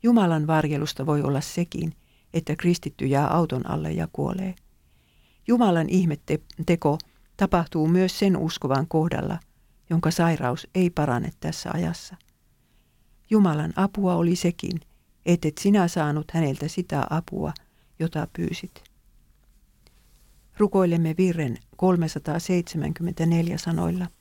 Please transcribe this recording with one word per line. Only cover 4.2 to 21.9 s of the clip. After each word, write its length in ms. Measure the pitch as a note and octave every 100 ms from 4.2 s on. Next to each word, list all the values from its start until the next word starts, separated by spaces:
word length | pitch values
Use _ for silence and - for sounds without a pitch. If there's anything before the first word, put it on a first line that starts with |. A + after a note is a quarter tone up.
| D3 F#3 F#3+ F3+ _ _ _ _ _ _ _ _ -
Jumalan 420 | A#3 A3 E3+ D#3+
ihmetteko 1080 | F#3 F3 D3 - D#3 - - E3 E3+ D3+ D3+ - _ _ -
tapahtuu 500 | F#3+ F3+ E3 E3 D#3
myös 320 | F3+ F#3 -
sen 180 | G3+ F3+
uskovan 500 | D#3+ - C3+ C3+ E3
kohdalla, 520 | D#3+ D#3+ - C#3 E3 _ _ _ _ _
jonka 220 | E3 D#3
sairaus 560 | E3+ E3+ D#3+ B2 B2+ - F#3
ei 140 | F3+
parane 420 | E3 D3 A#2+ - -
tässä 300 | D#3+ E3 -
ajassa. 420 | D#3+ E3+ E3+ - F3+ _ _ _ _ _ _ _ _ _ _ _
Jumalan 440 | G#3+ F#3+ D3+ D#3+ E3
apua 400 | G3 G3+ F#3 F3
oli 200 | E3+ F3
sekin, 440 | F3 F3 - E3+ - _ _ _ D#3+
ettet 320 | F3 D#3 D3+
sinä 300 | G3+ G#3 F3
saanut 440 | F3 D3+ D3 D#3
häneltä 360 | E3 D3+ C3+ D3
sitä 400 | - F3 D3 -
apua, 440 | D#3 E3 - D3+ - _ _ _ _
jota 280 | E3 D#3 D#3+
pyysit. 500 | - E3+ F3 F#3 - - _ _ _ _ _ _ _ _ _ _ _ _ _ _ _ _ -
Rukoilemme 580 | G#3 G3 F3+ E3+ D#3+ D#3+
virren 400 | F#3 E3 C#3+ - - -
kolmesataaseitsemänkymmentäneljä 1800 | F#3